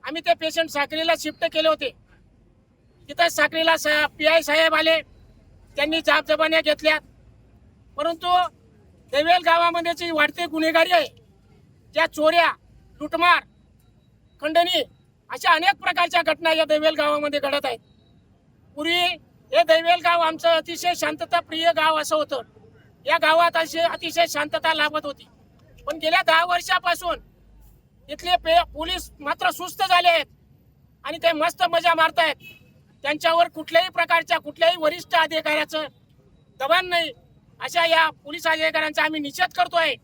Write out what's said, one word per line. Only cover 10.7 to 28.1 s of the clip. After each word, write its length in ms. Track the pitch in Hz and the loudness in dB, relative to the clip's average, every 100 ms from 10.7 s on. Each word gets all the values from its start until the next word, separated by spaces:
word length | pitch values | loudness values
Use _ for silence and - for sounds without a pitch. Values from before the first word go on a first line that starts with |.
| 320 339 | 2 2
आहे, 320 | 359 277 - _ _ _ _ _ _ _ | 2 0 -10 _ _ _ _ _ _ _
ज्या 120 | 294 320 | -2 -2
चोऱ्या, 460 | - 311 339 320 - _ - _ _ | 0 2 4 2 -2 _ -20 _ _
लुटमार, 380 | 302 330 349 320 - _ _ _ _ _ _ _ _ _ | -8 0 4 4 0 _ _ _ _ _ _ _ _ _
खंडणी 400 | 302 320 349 349 262 _ _ _ _ | -2 0 2 0 -4 _ _ _ _
अशा 240 | 262 381 | -6 2
अनेक 280 | 320 359 403 | 2 2 0
प्रकारच्या 400 | 370 359 349 349 | -2 -2 0 0
घटना 320 | 320 311 330 | -2 -2 0
या 120 | 320 302 | 0 2
दैवेल 300 | 302 311 311 | 2 0 0
गावामध्ये 420 | 294 294 294 285 | -2 0 -2 -4
घडत 260 | 277 285 269 | -4 -4 -4
आहेत. 140 | 233 _ _ _ _ _ _ _ _ _ - | -8 _ _ _ _ _ _ _ _ _ -8
पूर्वी 200 | 311 349 | -2 0
हे 680 | 349 339 _ _ _ 294 | -2 -4 _ _ _ 0
दैवेल 360 | 330 320 330 349 | 4 2 4 2
गाव 180 | 339 349 | 2 2
आमचं 280 | 320 320 339 | 0 0 0
अतिशय 440 | 330 311 339 359 339 | 0 -2 -6 -4 -2
शांतताप्रिय 720 | 302 311 - 339 330 320 330 320 | -4 -6 -2 -4 -2 -2 0 2
गाव 240 | 311 311 | 0 0
असं 140 | 302 311 | -2 -2
होतं. 260 | 294 269 - - - _ _ _ - | -2 -6 -10 -20 -20 _ _ _ -2
या 120 | 330 | 0
गावात 340 | 320 320 339 339 | 4 4 2 0
अशी 240 | 330 330 | -4 -2
अतिशय 460 | 330 311 330 311 330 | -2 -2 -6 0 0
शांतता 440 | 294 302 311 320 | 0 -4 -2 -2
लाभत 260 | 320 302 302 | 0 0 -2
होती, 240 | 294 277 - _ _ _ _ - - | -8 -14 -20 _ _ _ _ -16 -10
पण 100 | 311 | -4
गेल्या 240 | 311 349 349 | 0 2 4
दहा 180 | 320 349 | 2 2
वर्षापासून 720 | 349 349 359 349 339 359 277 - _ _ - - _ _ _ | -2 0 -2 0 -2 -4 -8 -10 _ _ -20 -20 _ _ _
इथले 260 | _ | _